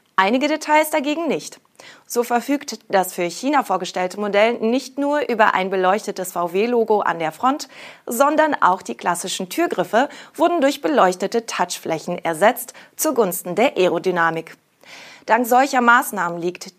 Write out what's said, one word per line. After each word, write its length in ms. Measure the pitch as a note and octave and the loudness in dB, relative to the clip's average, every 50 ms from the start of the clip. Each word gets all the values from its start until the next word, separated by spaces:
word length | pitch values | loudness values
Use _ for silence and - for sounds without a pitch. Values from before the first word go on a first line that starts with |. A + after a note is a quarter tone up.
| _ _ _ - | _ _ _ 0
Einige 320 | F#3+ G3 A#3 C4 C#4 D4 | 2 2 2 2 2 0
Details 400 | D#4 D4+ - - D4+ D4+ D#4 D#4 | -2 -2 0 2 2 2 2 2
dagegen 400 | - D#4 C4 C#4+ D4+ D#4+ E4+ D4+ | 0 -2 -2 -2 -4 -4 -2 -2
nicht. 320 | G3+ D3+ - - - - _ _ _ - - - - - _ | -4 -4 -6 -10 -16 -20 _ _ _ -20 -20 -20 -20 -20 _
So 180 | - - A#3+ A#3+ | -6 -4 -2 -2
verfügt 560 | - A#3+ A#3+ - - C#4+ C#4+ - - A3+ - _ - | 0 0 -2 0 -2 -4 -4 -4 -8 -14 -14 _ 0
das 240 | - G3 F3+ F#3 - | 0 0 0 0 -2
für 100 | - F3 | -4 -4
China 400 | F3 E3+ - - C4+ D4+ C#4 - | -4 -4 -4 -2 0 0 0 0
vorgestellte 560 | - F#3+ F3+ F3 E3+ - F#3+ F#3 F#3 - G#3 | 0 -2 -2 -4 -4 -4 -4 -4 -4 -4 -6
Modell 360 | G#3 G#3 G3 G3+ G#3+ A3+ A#3+ | -4 0 2 4 4 4 2
nicht 440 | - - A3 A#3+ C4+ C4+ - - - | 0 0 0 0 -2 -2 -6 -6 -4
nur 300 | C#4+ C#4+ D4 D4 - - | -4 -2 -2 -2 -2 -2
über 240 | A#3+ G#3 A3 - - | 0 2 2 2 2
ein 160 | - F#3 F#3+ | 2 -2 -2
beleuchtetes 640 | F#3+ F#3+ F#3 F#3 F#3+ A3 - - F#3+ - F#3 - - | -2 0 2 2 2 0 -2 -6 -8 -8 -8 -8 -6
V-W-Logo 680 | F3+ F3 F3 E3 F#3+ G#3+ A#3+ B3 A#3 A3+ G#3+ G#3+ G#3 | -4 -4 -2 0 0 0 0 0 0 2 2 2 0
an 200 | - - E3+ E3 | 0 0 -2 -2
der 120 | E3 D#3 | -4 -6
Front, 380 | D#3+ - - B3+ C#4 D4+ - - - - - - - - _ | -4 -2 0 0 0 -2 -4 -12 -16 -20 -20 -20 -20 -16 _
sondern 480 | - B3 A3+ C#4 C#4+ D#4 D4 D#4 D#4 C#4+ | -4 0 2 2 4 4 2 2 2 2
auch 280 | - - F3 F#3 G3 | 2 2 2 2 0
die 160 | - - - - | -2 -8 -12 -6
klassischen 500 | - G3 F3 E3+ - F#3 - - F#3+ F3+ | -4 -4 -4 -4 -6 -8 -8 -8 -8 -6
Türgriffe 640 | - - E4+ E4+ - - E3+ D3+ - A3 C4+ - - - - - - | -4 -2 -2 -2 -2 -2 -2 0 0 0 0 0 -4 -10 -20 -14 -4
wurden 240 | - D#4 E4+ F4 E4+ | 0 0 2 2 2
durch 220 | C4+ C#4 C#4 C#4 | 2 0 0 0
beleuchtete 640 | - D#4+ D4+ A#3 F#3 F#3 F#3 F#3 G#3 F#3+ - A#3 A#3 | -2 0 2 4 4 4 2 0 -4 -4 -4 -4 -4
Touchflächen 720 | - - - F3+ F3+ - - - F3 E3 D#3 - - F3 - | -4 -4 -4 -4 -4 -6 -8 -6 -6 -6 -6 -4 -6 -8 -6
ersetzt, 560 | - E3 E3 D#3 F#3 A3 B3+ - - - - - - - _ - | -4 -4 0 2 4 4 2 2 -4 -16 -18 -20 -20 -18 _ -4
zugunsten 580 | - D#4 C#4 - A3 F#3 F3 - - F#3 F3 | -4 -2 0 2 0 0 -2 -4 -8 -4 0
der 220 | F#3+ A3+ C#4 - - | 0 0 2 2 2
Aerodynamik. 800 | F#3 F3 D#3 F3 E3+ F#3 F3+ F3 E3 E3 E3 E3 E3 - - - _ _ _ _ _ - - - - - - - - - | 2 2 2 0 -2 -2 0 0 0 0 0 -4 -8 -12 -16 -20 _ _ _ _ _ -20 -20 -20 -20 -20 -20 -12 -2 2
Dank 180 | G#3+ A#3 B3 | 2 2 4
solcher 360 | A3+ C4+ B3 C4+ C#4+ C#4 B3+ | 4 4 4 4 4 2 4
Maßnahmen 600 | A#3+ A#3 A#3 B3 C#4 - A3+ G3 E3+ F3 E3+ F3 | 6 6 6 6 4 0 -4 -4 -4 -4 -4 -4
liegt 320 | E3 F3+ F3 - - F#3+ - | -6 -6 -6 -8 -12 -18 -14